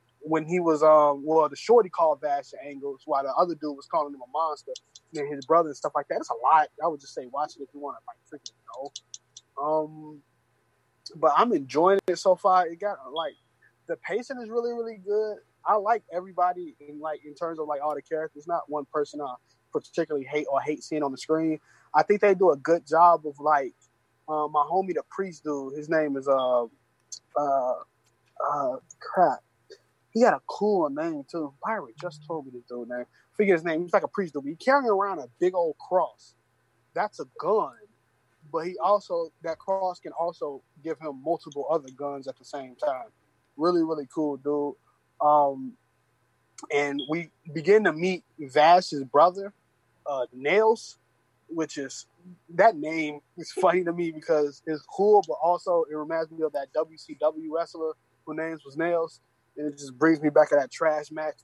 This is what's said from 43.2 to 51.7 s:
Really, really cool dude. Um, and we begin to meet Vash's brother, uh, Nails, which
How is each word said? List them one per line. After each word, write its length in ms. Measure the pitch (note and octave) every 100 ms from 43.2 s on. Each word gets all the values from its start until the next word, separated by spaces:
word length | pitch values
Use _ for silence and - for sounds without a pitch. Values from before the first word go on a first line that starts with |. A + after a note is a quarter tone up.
| _ _ _ -
Really, 260 | E3+ F3
really 240 | D#3+ D#3 C3+
cool 300 | D#3+ D3+ C3+
dude. 380 | C#3+ D3 D3 - _ _ _ -
Um, 540 | D3 D3 C#3+ C3+ C3 - _ _ _ _ _ _ _ - -
and 280 | C#3+ C#3+ C#3+ C3+
we 200 | E3 E3 _ E3
begin 300 | D3+ D#3 G#3+
to 80 | G3
meet 320 | D#3 F#3 F3 _ -
Vash's 640 | C#3 C#3+ D#3 F3+ - C#3+
brother, 500 | C3 D3 F3 F#3 G3+ _ _ _ _ _ C#3+
uh, 220 | C3+ B2
Nails, 640 | B2+ C#3+ G3 A3 A3+ - - _ _ _ _ -
which 280 | E3 D3+